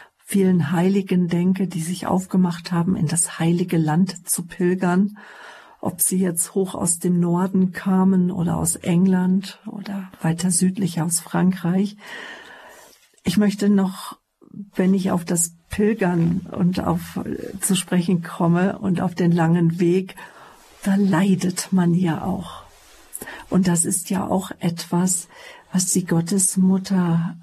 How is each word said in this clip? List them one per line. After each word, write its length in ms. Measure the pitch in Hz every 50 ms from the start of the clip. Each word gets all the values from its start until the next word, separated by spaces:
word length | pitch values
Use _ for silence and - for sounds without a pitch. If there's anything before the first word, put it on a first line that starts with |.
| - - _ _ _
vielen 460 | - - 196 190 185 185 170 147 139
Heiligen 560 | 180 165 175 190 196 202 190 - 185 180 180
denke, 400 | 170 180 170 175 185 190 185 190
die 140 | 170 - 165
sich 260 | 160 170 180 - -
aufgemacht 640 | - - 185 185 - - 190 180 175 165 170 - -
haben, 240 | 180 170 170 180 180
in 140 | - 160 143
das 320 | 165 160 - - - -
heilige 380 | 160 165 175 175 180 175 180 165
Land 500 | 156 151 151 170 196 185 - - - -
zu 180 | - - 170
pilgern. 720 | - - - 180 175 180 180 185 175 175 185 208 202 208 - - - - - - - - - - - - _
Ob 200 | - - 170 -
sie 180 | - - 185 185
jetzt 360 | 190 180 170 170 - - -
hoch 220 | 196 190 185 -
aus 240 | - - 170 - -
dem 180 | - 175 180 175
Norden 540 | 175 175 170 175 185 185 190 185 185 185 175
kamen 580 | - - 196 190 190 190 190 190 185 180 180
oder 280 | 190 180 170 170 165 165
aus 180 | 165 160 -
England 840 | - - - 175 170 190 196 185 185 185 185 185 196 190 - - - -
oder 460 | 214 - 208 190 202 196 196 185 185 - -
weiter 320 | - 160 165 170 180 185 175
südlich 500 | - 185 185 185 202 196 165 - 165 156
aus 160 | 170 170 -
Frankreich. 800 | - - - 175 175 185 185 185 - 170 180 190 208 202 - - - - - - - - - - - - - - - - - - - - - _ _ _ _ _ -
Ich 140 | - - 208
möchte 300 | 208 202 202 - 202 208
noch, 500 | 208 190 190 190 190 - - - - - _ _ _ _ _ - - - 202 - -
wenn 180 | - 185 185 190
ich 160 | 196 185 190
auf 140 | 185 175 170
das 280 | - 180 170 - - - _ _ -
Pilgern 760 | - - 214 208 226 214 190 175 180 170 165 170 170 - - - -
und 260 | - 180 175 180 180
auf, 380 | - - 170 175 170 - - 190 -
äh, 340 | - - - - - - 196
zu 160 | - - 190
sprechen 480 | 180 - - - 180 170 170 185 170 165
komme 560 | - - - 180 165 170 175 185 202 - -
und 220 | - 196 175 180
auf 160 | 185 170 170
den 160 | - 180 170 170
langen 480 | 175 160 160 170 175 170 165 165 175
Weg, 340 | 180 170 180 190 190 190 - - - - - - - - - - - - - - -
da 100 | 202 190
leidet 760 | 196 202 190 196 160 196 202 190 180 185 180 185 - - - 190
man 220 | 185 175 175 170
ja 280 | 180 185 165 151 - -
auch. 400 | 185 180 180 170 - - - - - - - - - - - - - - - - - - - - -
Und 200 | - 185 190 180
das 160 | 175 170 -
ist 260 | - 185 - - -
ja 160 | 196 190 -
auch 240 | - - 185 190 - - -
etwas, 680 | - 170 170 165 - - 180 175 185 185 - - - - - - - - - - - _ -
was 140 | 185 185
die 180 | - - 185 180
Gottesmutter, 1300 | - 170 165 170 170 208 196 - - - 190 185 190 190 190 190 - 196 185 180 170 165 170 165 180 - -